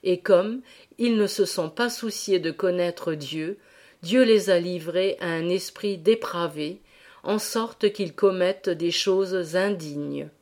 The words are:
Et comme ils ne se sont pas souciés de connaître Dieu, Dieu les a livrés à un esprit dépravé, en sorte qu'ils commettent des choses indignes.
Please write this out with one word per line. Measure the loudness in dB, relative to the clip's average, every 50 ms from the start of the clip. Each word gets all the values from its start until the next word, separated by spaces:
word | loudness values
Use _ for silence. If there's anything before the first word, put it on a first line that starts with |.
| 2
Et | 0 0 0
comme | 4 6 6 6 6 2 -4 -6 -10 -14 -20 -20 -20 _ _ -2
ils | 0 2 4
ne | 4 2 0
se | 2 0 0
sont | 0 0 -4 -4 -4
pas | -2 -2 -2 -2
souciés | -2 -4 -8 -8 -8 -6 -2 0 0 0
de | 0 -2
connaître | -4 -2 0 0 0 2 0 -2 -2 -4 -6 -6 -6
Dieu, | -6 -6 -8 -6 -6 -6 -6 -8 -10 _ _ _ -20 -20 -20 _ _ -6
Dieu | 2 4 4 6
les | 6 6 4 4 4
a | 2 2
livrés | 2 0 -4 -6 -6 -4 -2 0 0 0 -2 -2
à | -4 -4
un | -2 -2 -2 -2
esprit | -2 -2 -4 -8 -14 -6 -6 -6 -6 0
dépravé, | 2 2 2 2 0 -6 -4 -4 -4 -4 -4 -6 -6 -6 -8 -10 _ _ _ _ -20 -20 -20 -14 _
en | -2 -2 -2
sorte | -2 -2 -2 -2 -4 -4 -4 _ 0 0 2
qu'ils | 0 -6 -6 -2
commettent | 2 2 2 4 4 0 0 0 -2 -2 -4
des | -2 0 -2 -2
choses | 0 0 0 2 2 2 0 0 -2 -4 -4 -2 0
indignes. | 0 0 0 -2 -4 -6 -8 -8 -8 -6 -6 -8 -8 -10 -12 _ _